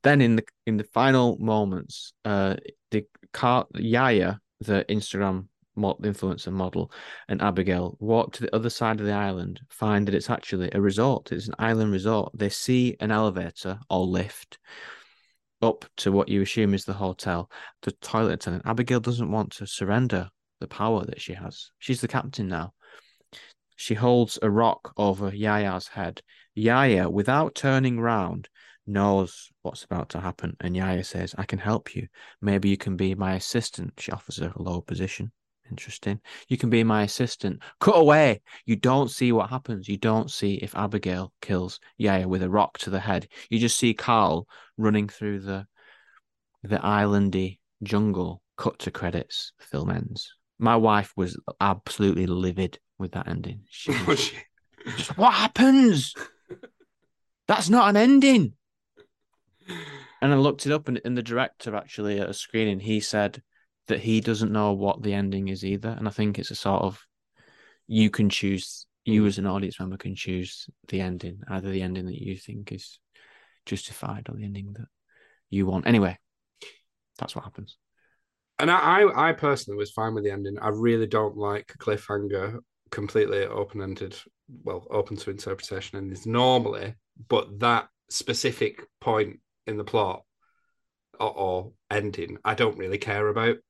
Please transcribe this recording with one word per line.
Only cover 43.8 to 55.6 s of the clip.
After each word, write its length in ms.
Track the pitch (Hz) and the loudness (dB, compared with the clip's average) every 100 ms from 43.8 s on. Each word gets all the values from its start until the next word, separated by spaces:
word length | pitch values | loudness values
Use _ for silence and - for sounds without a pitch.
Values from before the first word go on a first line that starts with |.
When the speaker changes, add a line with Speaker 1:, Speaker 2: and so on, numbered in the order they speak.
| 120 110 | 2 2
Speaker 1:
Carl 520 | - 113 95 80 107 - - - | 2 4 4 2 -4 -20 -18 0
running 300 | 110 107 104 | 2 2 0
through 300 | - 104 101 | -6 -6 -6
the, 240 | 98 98 101 _ - _ _ _ _ _ _ _ | -6 -8 -10 _ -20 _ _ _ _ _ _ _
the 160 | 101 104 | -4 -2
islandy 840 | 98 104 104 101 98 95 92 95 _ _ | 2 2 4 4 2 0 -4 -8 _ _
jungle. 600 | 104 104 107 92 87 92 _ - | -2 0 2 0 -4 -6 _ -4
Cut 220 | - - | -4 -4
to 120 | - | -10
credits. 600 | - 87 85 - - - _ | -6 -4 -4 -6 -10 -10 _
Film 300 | - 69 87 | -10 -6 -4
ends. 420 | 87 - - - _ _ _ | -4 -6 -10 -14 _ _ _
My 160 | 113 117 | 2 4
wife 360 | 110 104 101 - | 4 4 0 -4
was 220 | 90 - - - | -6 -6 -14 -2
absolutely 680 | 101 98 - - 101 87 92 | 0 0 -6 0 2 2 0
livid 500 | 90 92 90 92 - _ _ | -2 -2 -2 -6 -6 _ _
with 140 | 92 | -10
that 140 | 95 92 | -8 -8
ending. 340 | 87 90 104 _ | -8 -8 -12 _
She 220 | - - | -12 -4
Speaker 2:
<laughs> 140 | 127 90 | -2 0
Was 20 | |
Speaker 1:
was 120 | 143 | 0
Speaker 2:
she? 160 | - - - _ _ _ - - | 0 -6 -20 _ _ _ -10 -8
Speaker 1:
just, 200 | - - | -8 4
"What 160 | 233 | 6
happens? 800 | - 220 - | 6 0 6